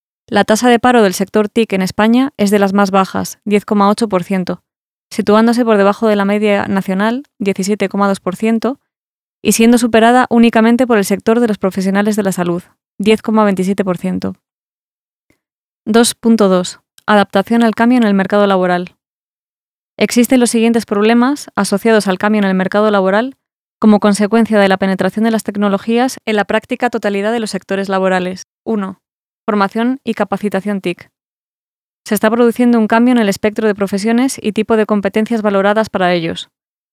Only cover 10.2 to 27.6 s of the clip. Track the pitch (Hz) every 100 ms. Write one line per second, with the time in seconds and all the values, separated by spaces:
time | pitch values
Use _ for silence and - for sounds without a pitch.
10.2 | 247 233 233 226 220 240 254 226 196 190
11.2 | - 226 240 202 196 190 190 196 208 208
12.2 | 196 185 175 175 - _ _ - 202 220
13.2 | - 220 208 190 185 196 196 175 185 185
14.2 | 190 185 _ _ _ _ _ _ _ _
15.2 | _ _ _ _ _ _ - 220 240 -
16.2 | 233 226 202 185 180 - _ _ - 208
17.2 | 196 202 190 233 233 214 233 254 220 196
18.2 | 190 208 202 190 180 180 180 - _ _
19.2 | _ _ _ _ _ _ _ - 214 -
20.2 | 233 262 240 233 226 233 208 202 214 233
21.2 | 247 294 - - 196 196 226 220 208 185
22.2 | 208 214 196 190 185 208 214 202 190 202
23.2 | 254 - _ _ _ _ 214 208 208 202
24.2 | 208 220 220 214 196 196 190 190 185 214
25.2 | 226 226 - 202 208 196 - 233 254 -
26.2 | - 214 196 214 - 247 247 233 208 202
27.2 | 208 233 214 190